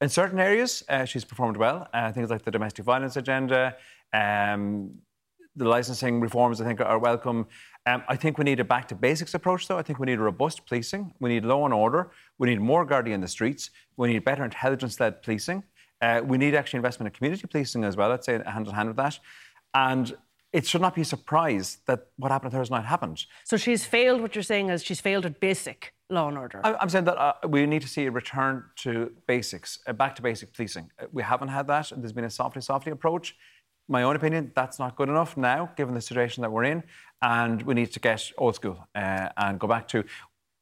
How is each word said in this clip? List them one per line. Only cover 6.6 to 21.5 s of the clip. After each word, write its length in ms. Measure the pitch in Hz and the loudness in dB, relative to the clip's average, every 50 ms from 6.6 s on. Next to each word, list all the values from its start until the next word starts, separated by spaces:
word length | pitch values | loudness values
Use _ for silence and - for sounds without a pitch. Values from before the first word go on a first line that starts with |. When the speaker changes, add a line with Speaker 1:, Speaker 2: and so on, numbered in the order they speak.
Speaker 1:
I 40 | 113 | -2
think, 160 | 120 117 104 | -4 -2 0
are 180 | 123 98 110 113 | 2 2 2 2
welcome. 480 | 117 120 120 120 - 131 117 117 110 - - - - - - - _ | 4 2 2 2 0 -2 -2 -2 -4 -6 -10 -20 -20 -20 -20 -4 _
Um, 160 | 120 123 123 - - | 0 0 0 0 -4
I 80 | 120 | -4
think 200 | 120 - 156 143 | 0 0 -2 0
we 80 | - 147 | 2 2
need 160 | 143 135 123 | 2 2 2
a 40 | 123 | 2
back-to-basics 680 | - 123 123 127 - - 92 113 127 156 156 175 - - | 2 2 0 0 -4 -6 0 2 2 2 0 -4 -6 -6
approach, 360 | 170 - 185 180 175 - - | -2 0 0 0 0 -2 -4
though. 100 | 190 175 | -4 -4
I 40 | 156 | -4
think 160 | - 147 127 | -4 -6 -4
we 60 | 135 | -2
need 140 | 131 127 107 | 0 0 2
robust 480 | 110 107 87 - 135 160 156 - - | 2 0 2 0 -2 -2 -2 -6 -8
policing. 480 | - 123 117 117 - - 202 202 170 - _ | -4 -4 -4 -4 -4 -6 -8 -8 -10 -8 _
We 120 | 131 120 | -2 0
need 160 | 120 113 104 | 0 0 2
law 180 | 117 131 143 147 | 2 2 2 2
and 80 | 139 120 | 2 4
order. 380 | 107 107 113 131 170 180 180 - - - _ _ | 4 4 4 4 2 -2 -2 -8 -20 -20 _ _
We 120 | _ 127 120 | _ 2 2
need 120 | 120 101 | 2 2
more 240 | 104 120 151 170 170 | 2 4 4 4 4
Gardaí 280 | 139 143 131 117 117 107 | 4 2 2 2 0 -2
in 100 | 98 92 | -4 -4
the 60 | 90 | -6
streets. 420 | - - 110 123 147 - - - - - _ _ _ | -4 -2 0 0 0 -2 -8 -14 -16 -20 _ _ _
We 160 | - 123 120 117 | -2 0 2 2
need 100 | 110 - | 2 2
better 200 | 131 139 139 139 | 2 0 0 -2
intelligence-led 800 | 117 - - - 131 139 135 131 120 - - 123 110 101 - - | -6 -4 -2 0 0 0 0 -2 -6 0 0 0 0 0 -2 -4
policing. 400 | - 110 104 - - 175 196 196 - _ _ _ _ _ _ 117 | -4 -4 -4 -2 -4 -6 -6 -6 -10 _ _ _ _ _ _ 2
Uh, 180 | 117 117 117 117 | 2 2 2 2
we 140 | 139 127 | 2 2
need 180 | 127 139 147 143 | 4 4 4 4
actually 240 | 147 135 - - 123 | 2 2 0 -2 -2
investment 280 | 120 123 117 - 113 | -2 -2 -2 -2 -6
in 100 | 104 - | -6 -4
community 300 | - 123 143 180 196 - | -2 -2 -2 -2 -4 -8
policing 380 | - - 151 139 120 - 120 110 | -4 -2 -2 -2 -2 -2 -2 -2
as 120 | 101 90 | 0 2
well, 160 | 101 101 110 123 | 2 2 2 2
I'd 120 | 127 - | 0 0
say, 180 | - 120 110 101 | -2 -2 -2 -2
hand 220 | - 101 110 110 | -4 -6 -6 -6
in 80 | 104 98 | -4 -2
hand 140 | 104 107 113 | -2 -2 -2
with 80 | 110 120 | 0 0
that. 200 | 135 147 151 - - - - - - - _ _ _ _ - | -2 -2 -2 -6 -14 -20 -20 -20 -20 -20 _ _ _ _ 2
And 420 | 135 135 131 131 131 127 117 - - _ _ _ _ _ _ - | 2 2 4 2 0 0 -2 -6 -12 _ _ _ _ _ _ -2
it 140 | 165 - | 0 0
should 160 | - - 170 185 | 2 0 2 2
not 120 | 185 - | 2 2
be 80 | 170 156 | 0 -2
a 40 | |
surprise 720 | - - - - - 147 156 170 156 | -2 -4 -6 -4 0 2 2 4 4